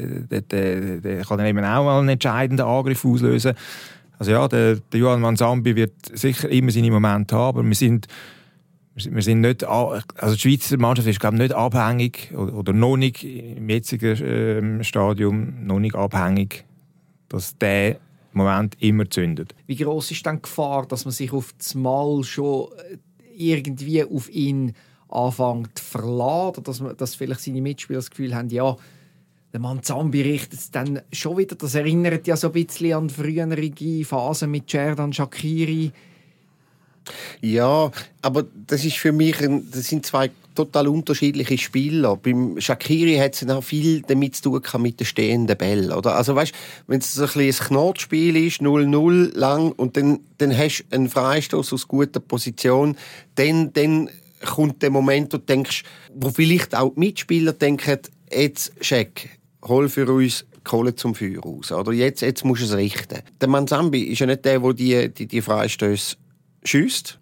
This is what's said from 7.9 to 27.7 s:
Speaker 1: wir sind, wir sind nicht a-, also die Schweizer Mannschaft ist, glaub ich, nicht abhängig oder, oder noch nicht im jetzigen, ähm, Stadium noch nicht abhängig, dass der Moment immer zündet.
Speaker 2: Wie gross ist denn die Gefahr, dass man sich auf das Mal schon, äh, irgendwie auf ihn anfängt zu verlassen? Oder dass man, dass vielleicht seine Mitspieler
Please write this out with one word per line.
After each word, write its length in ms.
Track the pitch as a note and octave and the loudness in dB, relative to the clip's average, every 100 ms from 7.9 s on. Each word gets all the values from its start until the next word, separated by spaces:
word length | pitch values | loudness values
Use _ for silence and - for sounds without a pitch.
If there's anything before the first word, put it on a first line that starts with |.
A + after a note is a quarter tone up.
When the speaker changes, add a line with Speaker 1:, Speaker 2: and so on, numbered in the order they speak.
| A#2 - - - - _ _ _ _ _ - | 2 -2 -18 -20 -20 _ _ _ _ _ -12
Speaker 1:
wir 80 | |
sind, 120 | G2 A2 | -6 -2
wir 60 | |
sind 200 | G2+ A2+ | 2 4
nicht 220 | A#2 B2+ | 4 2
a-, 380 | - A2+ A#2+ G#2 - - | 0 0 0 -4 -10 -4
also 200 | A2 G#2+ | -2 2
die 60 | |
Schweizer 360 | B2+ C#3 - C#3 | 4 2 2 2
Mannschaft 300 | A#2+ A#2+ A2+ | 2 2 2
ist, 120 | G2 | 2
glaub 140 | G#2+ | 2
ich, 60 | A2+ | 2
nicht 140 | B2+ | 2
abhängig 800 | A2+ A#2+ A#2 A2 A#2+ B2 - - - | 2 0 2 2 2 -2 -4 -12 -6
oder, 200 | G2 G#2 | -6 -4
oder 180 | F#2+ | 0
noch 240 | G2+ A#2+ C3+ | 4 4 4
nicht 260 | C3 B2 | 0 -2
im 460 | - B2+ A#2 A2+ G#2+ | -12 -14 -14 -10 -2
jetzigen, 480 | A2+ A2+ A#2+ A2+ A2 | -2 -2 -2 0 0
ähm, 600 | C3+ A#2 A2+ A2 G#2+ A2 | -2 -2 0 0 -2 -2
Stadium 840 | G#2 G#2 G2 G#2 G#2 G#2+ A#2+ - G2 | -2 0 0 2 0 0 -4 -6 -2
noch 120 | G2 | 0
nicht 140 | G#2+ | 0
abhängig, 720 | G#2+ G2 G2 F2+ G2 G2 - - _ _ _ _ _ - | 0 -2 0 2 2 0 -6 -18 _ _ _ _ _ -10
dass 260 | G2 - - | -8 -8 -2
der 380 | G2+ G2+ G#2 - _ _ _ G2 | 2 2 2 -2 _ _ _ 0
Moment 400 | G2 G2 G#2+ - | 2 2 -2 0
immer 280 | G#2+ G#2+ G2 | 2 2 0
zündet. 460 | - F2 D#2 E2+ - - | -2 -2 -2 -8 -14 -10
Speaker 2:
Wie 120 | B2+ | -6
gross 340 | D3 D#3 D3+ | -4 -4 -6
ist 140 | D#3+ D#3+ | -6 -6
denn 120 | D#3 | -6
die 40 | |
Gefahr, 440 | - - C#3+ C#3 C3 | -8 -6 -2 -2 -4
dass 200 | B2+ C3+ | -8 -8
man 80 | |
sich 180 | B2 C3 | -6 -4
auf 220 | C3+ A#2+ - | -6 -8 -12
das 160 | - | -10
Mal 500 | C3+ C3 C3+ D3 D3 | -4 0 0 0 -2
schon, 440 | B2 - C#3+ C3+ - - E3+ | -4 -4 -2 -2 -6 -12 -20
äh, 60 | - _ _ _ A3 | -20 _ _ _ -4
irgendwie 640 | E3 D#3 C#3 C3 C#3 D#3 | 0 0 -2 -8 -2 0
auf 260 | D3 C#3 - | 0 -4 -6
ihn 440 | F3 C#3 C#3 B2+ - _ _ - | -4 -2 0 -2 -6 _ _ -8
anfängt 720 | A#2+ B2 B2 B2 A#2 A2 - | -4 -2 0 -2 -2 -8 -12
zu 60 | |
verlassen? 680 | - - A2+ B2 B2 E3+ F#3 | -12 -8 -4 -2 0 0 -2
Oder 120 | F3+ | -6
dass 200 | A3 B2 | -10 -8
man, 160 | C3 A2+ | -10 -8
dass 180 | B2+ - | -8 -6
vielleicht 240 | C3 B2+ | -8 -8
seine 220 | - C3 | -6 -6
Mitspieler 380 | C#3 | -6